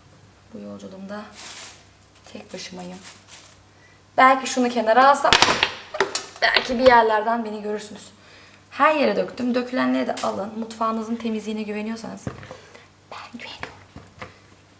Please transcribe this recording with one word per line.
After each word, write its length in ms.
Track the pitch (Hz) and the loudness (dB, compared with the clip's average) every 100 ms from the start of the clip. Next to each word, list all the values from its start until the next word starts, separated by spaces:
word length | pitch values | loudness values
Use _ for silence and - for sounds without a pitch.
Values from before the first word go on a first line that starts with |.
| - - - - - | -20 -20 -20 -20 -20
Bu 60 | 220 | -16
yolculuğumda 600 | 202 202 196 190 196 208 208 - - - - - - - - - - | -14 -14 -14 -14 -12 -12 -14 -16 -16 -16 -16 -18 -20 -20 -20 -20 -20
tek 200 | - - | -18 -16
başımayım. 440 | 185 - 185 180 180 196 - - - - - - - - - _ - | -14 -12 -12 -14 -14 -18 -20 -20 -20 -20 -20 -20 -20 -20 -20 _ 4
Belki 320 | 247 269 254 | 6 6 0
şunu 200 | - 247 | 0 0
kenara 400 | 240 214 233 269 | 0 4 6 8
alsam, 220 | 233 311 - - - - - - - - - - - | 6 6 6 4 2 -2 -6 -8 -4 -2 -4 -8 -2
belki 380 | 226 - - 247 | 0 2 0 4
bir 80 | 254 | 8
yerlerden 580 | 240 220 214 214 233 214 | 8 6 2 0 -2 -2
beni 160 | 214 | -8
görürsünüz. 420 | 208 208 202 202 - - - - - - - - | -6 -8 -8 -14 -18 -20 -20 -20 -20 -20 -12 2
Her 180 | 285 302 | 4 4
yere 200 | 240 190 | 2 2
döktüm. 400 | 180 - 247 247 | -2 -4 -2 -2
Dökülenleri 520 | 247 254 254 262 247 | -2 -2 0 0 0
de 80 | - | -2
alın. 440 | 220 214 202 220 | -2 -2 -6 -8
Mutfağınızın 560 | 226 - 226 220 220 233 | -10 -4 -2 -2 -4 -4
temizliğine 480 | 233 220 202 214 | -4 -4 -4 -6
güveniyorsanız 580 | 214 208 214 226 190 196 - - - - - - - _ - | -6 -6 -6 -8 -10 -12 -12 -12 -14 -18 -20 -20 -20 _ -20
ben 280 | - - 233 | -18 -16 -16
güveniyorum. 300 | - - - - - - - - - - - - _ _ | -16 -14 -16 -16 -20 -20 -20 -20 -20 -20 -20 -20 _ _